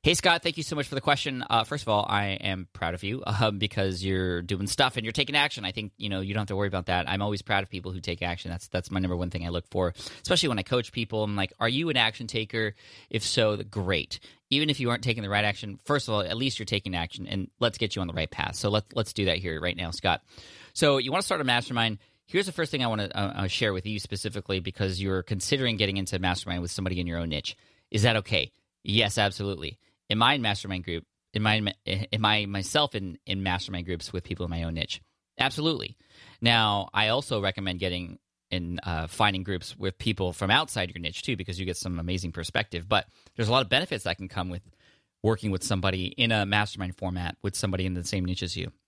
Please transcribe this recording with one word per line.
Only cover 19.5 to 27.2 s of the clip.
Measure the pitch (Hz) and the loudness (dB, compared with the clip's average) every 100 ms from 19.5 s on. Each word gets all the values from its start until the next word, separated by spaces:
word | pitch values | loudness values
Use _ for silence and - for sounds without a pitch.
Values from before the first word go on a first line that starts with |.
| 78 | -2
right | 87 87 | -2 -2
now, | 85 | -6
Scott. | 85 95 80 _ - - - - | -2 0 0 _ -20 -20 -20 -12
So | - 151 139 | 2 4 4
you | 131 | 2
wanna | 170 | -2
start | 196 180 | 0 0
a | |
mastermind. | 131 120 120 120 113 104 _ _ _ | 2 2 2 0 0 -2 _ _ _
Here's | 185 196 | 0 0
the | |
first | 170 160 | -2 -2
thing | 143 120 | 0 0
I | |
wanna, | 110 98 | 0 -2
uh, | - 101 - | -2 -2 0
uh, | 98 | -2
share | - 110 | 2 2
with | 92 98 | 0 -4
you | 104 | -6
specifically, | - 98 107 107 - 95 | -6 -6 -6 -6 -2 -2
because | 90 - 98 90 | -2 -2 -2 0
you're | 95 95 | 0 -2
considering | - 98 - 139 123 107 | -2 -4 0 2 2 2
getting | 101 98 | 0 0
into | 92 92 | -2 0
a | |
mastermind | 92 90 - 87 | 0 0 -2 -4
with | 87 | -4
somebody | - 92 90 | -2 -2 -2
in | 85 | -2
your | |
own | 85 | -2